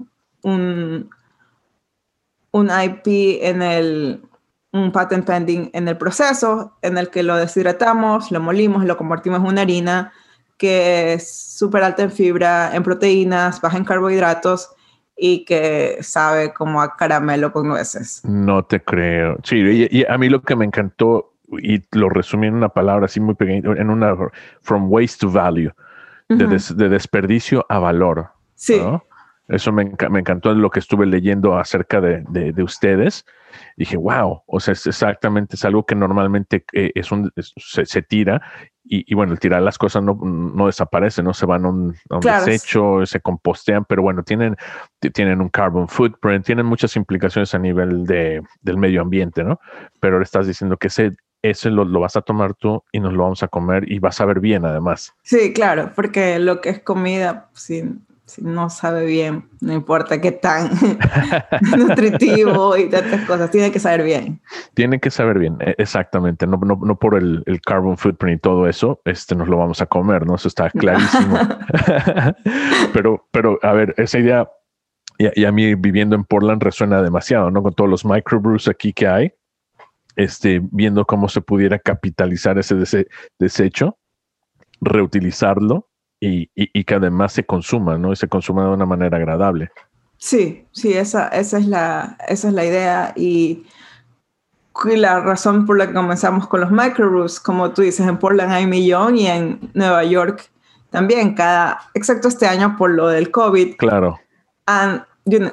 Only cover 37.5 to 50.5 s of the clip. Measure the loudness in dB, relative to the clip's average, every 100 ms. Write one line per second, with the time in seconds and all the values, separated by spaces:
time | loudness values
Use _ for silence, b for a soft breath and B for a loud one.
37.5 | -16 -8 -6 -4 -4 -2 0 0 0 B
38.5 | B B _ -6 -6 -2 -2 0 0 0
39.5 | 2 0 0 -2 0 -2 -2 -4 -4 -4
40.5 | 0 0 0 -2 0 0 0 -4 -2 0
41.5 | 0 0 -2 -4 -6 -8 -2 0 2 0
42.5 | -2 0 0 2 2 0 -4 -6 -4 -2
43.5 | -2 -2 -2 0 0 0 -2 -4 -2 -2
44.5 | -4 B B B _ -4 0 0 0 0
45.5 | 0 0 0 -2 0 0 0 -2 0 0
46.5 | -2 0 0 -2 -2 -2 -2 -2 -2 -2
47.5 | -2 -2 0 -2 -2 -2 0 -2 -4 -10
48.5 | _ -6 0 0 0 0 -2 -2 -4 -4
49.5 | -4 B B B _ 0 0 0 -2 -2